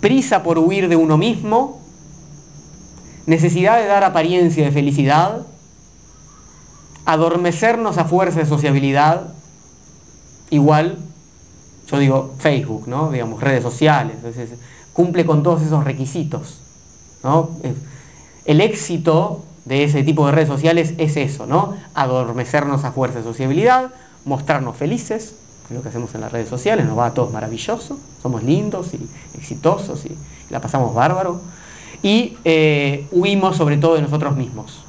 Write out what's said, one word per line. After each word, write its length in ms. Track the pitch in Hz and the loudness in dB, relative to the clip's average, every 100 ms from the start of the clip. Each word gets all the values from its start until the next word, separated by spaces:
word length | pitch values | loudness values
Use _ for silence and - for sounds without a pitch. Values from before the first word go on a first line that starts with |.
Prisa 420 | 208 262 - 202 | 4 2 2 0
por 160 | 175 165 | 2 2
huir 300 | 165 196 190 | 2 2 2
de 80 | 165 | 4
uno 220 | 160 156 | 4 4
mismo, 640 | 208 214 208 220 269 - - - - - - - - - - - - - - - - | 2 0 0 0 0 -6 -20 -20 -20 -20 -20 -20 -20 -20 -20 -20 -20 -20 -20 -14 0
necesidad 520 | 160 151 160 185 233 | 2 4 4 4 4
de 80 | 214 | 4
dar 180 | 202 | 4
apariencia 600 | 196 170 160 180 175 160 | 4 2 2 4 4 4
de 80 | 143 | 2
felicidad, 680 | 143 143 143 135 147 180 226 - - - - - - - - - - - - - - - - | 2 2 2 4 4 2 -2 -10 -20 -20 -20 -20 -20 -20 -20 -20 -20 -20 -20 -20 -20 -20 -10
adormecernos 960 | - 160 165 170 175 170 220 233 220 175 | 0 2 2 2 0 2 2 2 0 -2
a 60 | |
fuerza 360 | 165 175 185 165 | 0 2 2 0
de 60 | 151 | 0
sociabilidad, 880 | 151 147 139 139 139 151 170 - - - - - - - - - - - - - | 2 2 2 2 4 4 2 -2 -16 -20 -20 -20 -20 -20 -20 -20 -20 -20 -20 -2
igual, 480 | 147 143 151 165 190 - - - - - - - - - | 2 4 4 2 -4 -14 -20 -20 -20 -20 -20 -20 -20 -6
yo 80 | 143 | 0
digo 360 | 139 135 135 - | 2 2 -2 -2
Facebook, 480 | 156 139 - 110 107 | 0 0 -2 -8 -8
¿no? 240 | 127 156 | -4 -4
Digamos, 320 | 131 113 110 | -4 -6 -4
redes 200 | 127 131 | 0 0
sociales, 540 | 117 113 156 143 113 110 | 0 0 2 2 0 -8
es, 120 | 117 117 | -12 -12
es, 140 | 113 120 - - - | -12 -14 -20 -20 -14
cumple 320 | - 175 175 | 0 0 2
con 180 | 170 147 | 2 2
todos 200 | 151 165 | 2 0
esos 220 | 156 151 | 2 0
requisitos, 760 | 147 131 131 175 147 131 - - - - - - - - | 0 -2 -6 -6 -6 -8 -12 -18 -20 -20 -20 -20 -20 -10
¿no? 280 | 127 151 156 165 | 0 0 0 -6
Eh, 120 | 131 - - - - - - - | -8 -8 -12 -20 -20 -20 -20 -14
el 160 | - 151 | 2 4
éxito 840 | 214 220 - 165 160 160 202 208 - - | 4 0 -4 -4 2 2 0 -4 -14 -20
de 200 | - 135 | -4 0
ese 180 | 147 147 | 2 2
tipo 220 | 139 151 147 | 2 2 4
de 60 | |
redes 160 | 151 151 | 4 2
sociales 460 | 143 156 170 165 170 | 0 2 2 0 -2
es 200 | 156 147 | -2 0
eso, 300 | 127 147 110 | -4 -6 -2
¿no? 300 | 147 196 196 - | -2 -2 -6 -10
Adormecernos 920 | - 135 127 120 120 123 151 143 135 | -2 0 0 -2 -4 -2 -2 0 -2
a 80 | 139 | -4
fuerza 260 | 131 127 120 | -2 -4 -4
de 60 | |
sociabilidad, 680 | 113 113 131 147 226 254 254 - - - | -8 -4 -2 2 4 2 0 -10 -20 -16
mostrarnos 520 | - 139 147 147 127 113 | -6 -6 -4 -6 -6 -6
felices, 580 | 147 - - 220 220 - - - - | -4 -4 -6 -8 -10 -20 -20 -20 -14
que 80 | |
es 20 | 120 | -12
lo 60 | |
que 80 | 123 | -10
hacemos 240 | 117 120 | -10 -10
en 80 | 117 | -10
las 100 | 107 | -8
redes 160 | 117 113 | -8 -8
sociales, 380 | 123 196 220 147 | -4 -2 0 0
nos 100 | 110 | 0
va 100 | 120 | -2
a 80 | |
todos 160 | 120 123 | 0 -4
maravilloso, 680 | 110 110 110 - 226 - 277 - - | -4 -8 -8 -6 -8 -8 -16 -16 -10
somos 200 | - 120 | -6 -6
lindos 520 | 113 180 208 196 180 | 0 0 -2 -6 -8
y 120 | - - - - - | -12 -14 -16 -20 -18
exitosos 680 | - - 160 196 - 135 - | -14 -4 -2 -2 -4 -10 -12
y 100 | - - - - | -14 -16 -20 -12
la 120 | - | -10
pasamos 340 | 120 139 117 | -6 -2 -2
bárbaro, 480 | 107 139 180 185 175 - - - - - - | 2 2 2 -2 -6 -10 -20 -20 -20 -20 -6
y, 360 | 196 214 247 - | 0 2 0 -4
eh, 600 | - 160 156 147 143 139 143 | 2 4 4 2 0 -4 -2
huimos 440 | 180 196 196 190 160 | 0 2 2 0 2
sobre 200 | 156 143 | 2 2
todo 200 | 165 160 | 4 2
de 60 | |
nosotros 340 | 151 147 147 139 | 2 -2 -2 -2
mismos. 480 | 123 110 104 - | -4 -8 -14 -18